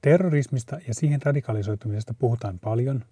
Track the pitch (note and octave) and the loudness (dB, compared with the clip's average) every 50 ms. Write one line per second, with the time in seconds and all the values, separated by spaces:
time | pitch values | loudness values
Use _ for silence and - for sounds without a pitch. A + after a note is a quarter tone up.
0 | - C#3+ D3+ F3+ F#3+ F3+ D3+ D3 C#3 - - C3 A#2 - - - - - A#2 - | 6 6 6 6 6 4 2 2 0 0 -2 -4 -4 -6 -10 -12 -6 -8 -4 0
1 | - D3+ D3 C#3 - C#3+ C#3+ C#3+ B2+ - A2+ G#2+ G2+ G2+ G#2+ G2+ - G#2+ G#2 G#2+ | 0 0 0 2 0 0 0 0 0 -2 -4 -4 -2 -2 -4 -4 -4 -4 -4 -4
2 | A2 - A2 - - A#2+ A#2 A#2 - G#2 F#2 F2+ - A2 A2 A#2 B2 C3+ C#3 B2+ | -4 -6 -6 0 0 0 0 0 -2 -6 -8 -6 -6 -4 -2 0 0 0 -2 -4
3 | - _ | -6 _